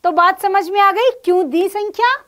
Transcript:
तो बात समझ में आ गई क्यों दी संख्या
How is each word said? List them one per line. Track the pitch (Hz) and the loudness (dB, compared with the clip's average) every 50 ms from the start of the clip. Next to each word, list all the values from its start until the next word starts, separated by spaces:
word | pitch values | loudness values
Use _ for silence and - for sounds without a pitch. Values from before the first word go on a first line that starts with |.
| - | -2
तो | 349 | 0
बात | 320 320 339 359 370 370 | 0 2 2 2 0 0
समझ | - 392 381 403 370 330 | -2 0 0 0 -2 -2
में | 392 403 | 0 2
आ | 403 392 | 2 2
गई | 381 415 480 523 508 508 - | 2 2 0 0 0 -2 -2
क्यों | 349 359 370 370 277 | 0 0 0 0 0
दी | 247 330 370 370 | -2 -2 -2 -2
संख्या | 370 415 415 427 415 - 453 494 523 554 - | -4 -6 -6 -6 -4 -2 -2 -2 -2 -4 -8